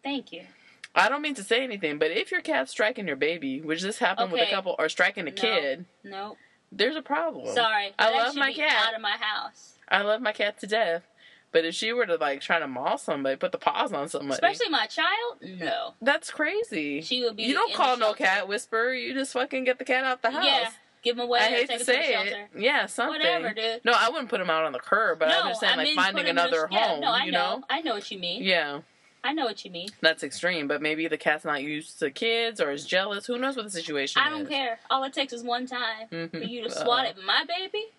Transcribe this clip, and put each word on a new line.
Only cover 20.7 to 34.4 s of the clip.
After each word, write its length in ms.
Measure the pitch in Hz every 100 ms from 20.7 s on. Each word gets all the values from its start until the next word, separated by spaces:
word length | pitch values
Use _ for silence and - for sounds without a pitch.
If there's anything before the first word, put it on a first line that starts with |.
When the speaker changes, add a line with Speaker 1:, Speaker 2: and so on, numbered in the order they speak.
| - _ _
Speaker 1:
Give 120 | 240 240
him 60 |
away 180 | 240 240
Speaker 2:
I 60 | 220
Speaker 1:
or 40 |
Speaker 2:
hate 80 | 240
Speaker 1:
take 80 | 247
Speaker 2:
to 60 |
Speaker 1:
him 60 | 233
to 60 | 247
the 60 |
Speaker 2:
say 180 | 247 320
Speaker 1:
shelter. 340 | 208 202 202 -
Speaker 2:
it. 80 | -
Yeah, 240 | 226 285 196
something. 320 | - 262 311
Speaker 1:
Whatever, 340 | 226 170 233
dude. 280 | 208 220 226 220
Speaker 2:
No, 80 | 226
I 140 | 226
wouldn't 200 | 311 233
put 120 | 214
him 80 | 175
out 140 | 160 160
on 60 |
the 60 | 127
curb, 400 | - 202 214 165
but 100 | 160
I'm 140 | - -
Speaker 1:
No, 40 |
Speaker 2:
just 80 | -
saying, 120 | 196
Speaker 1:
I 40 | 160
Speaker 2:
like, 100 | 156
Speaker 1:
mean, 80 | 302
Speaker 2:
finding 180 | 190 190
Speaker 1:
put 60 |
him 60 | 175
in 60 | 170
the 60 |
Speaker 2:
another 260 | 175 165 156
Speaker 1:
sh-, 40 |
yeah, 140 | 196 220
Speaker 2:
home, 100 | 151
Speaker 1:
no, 100 | 147
I 120 | - 185
Speaker 2:
you 60 |
Speaker 1:
know. 260 | 175 180 247
Speaker 2:
know? 60 | -
Speaker 1:
I 120 | 269
know 120 | 320
what 180 | 208 -
you 60 | 196
mean. 240 | 175 196
Speaker 2:
Yeah. 380 | 190 180 147 143 - _ _ _
Speaker 1:
I 100 | -
know 120 | 311 247
what 180 | 202 202
you 60 |
mean. 180 | 170 196 -
Speaker 2:
That's 220 | 160 160
extreme, 440 | 143 - 175 175 143
but 140 | 147
maybe 260 | 151 156 165
the 100 | 156
cat's 260 | 160 151 160
not 160 | 143
used 380 | 143 151 - -
to 120 | 147
kids 480 | 135 226 233 233 214
or 100 | 156
is 140 | 143 143
jealous. 400 | 185 196 202 214
Who 100 | 240
knows 180 | 269 262
what 60 | 214
the 60 |
situation 500 | 175 160 147 139 -
Speaker 1:
I 80 | 285
don't 140 | 311